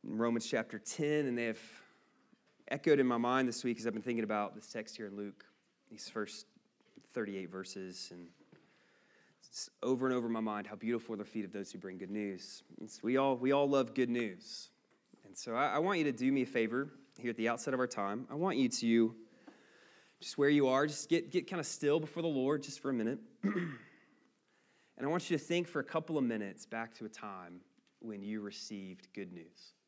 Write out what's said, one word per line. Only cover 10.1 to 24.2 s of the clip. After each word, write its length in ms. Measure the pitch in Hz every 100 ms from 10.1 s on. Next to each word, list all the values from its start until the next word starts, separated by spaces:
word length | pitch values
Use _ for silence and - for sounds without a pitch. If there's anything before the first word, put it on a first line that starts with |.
over 140 | 127 117
in 60 |
my 80 | 113
mind, 260 | 110 104 101
"How 80 | 107
beautiful 400 | 113 120 110 107
are 20 |
the 80 | 104
feet 180 | 113
of 80 | 98
those 200 | 101 98
who 80 | 95
bring 180 | 95 92
good 140 | 95
news." 500 | 107 101 92 - - _ -
It's, 240 | 110 -
we 160 | 113 131
all, 180 | 139 127
we 160 | 127
all 160 | 139 143
love 280 | 139 120 123
good 140 | 123
news. 600 | 120 113 90 - - - _ _ _ _ - 101
And 100 | -
so 200 | - 117
I, 140 | 120
I 100 | 123
want 180 | 180 190
you 60 |
to 80 | 147
do 200 | 120 127
me 120 | 135
a 20 | 127
favor 460 | 123 110 120 143 - - -
here 140 | 120
at 40 | 113
the 140 | 113
outset 240 | 117 -
of 60 | 131
our 80 | 127
time. 400 | 110 101 107 131
I 60 | 143
want 220 | 185 127
you 120 | 127
to 460 | - 117 117 113 117 - - - - - - - - _ _
just 180 | - -
where 120 | 143
you 180 | 147 131
are, 180 | 131 151
just 240 | 147 -
get, 220 | 165 165
get 160 | 180 -
kinda 160 | 185
still 360 | 185 - 147 151
before 220 | 156 170
the 80 | 165
Lord 340 | 139 131 147
just 160 | 143 -
for 100 | 143
a 40 |
minute. 260 | 127 110 139 - -
<clears throat> 60 | 196 196 175 127 - - _ _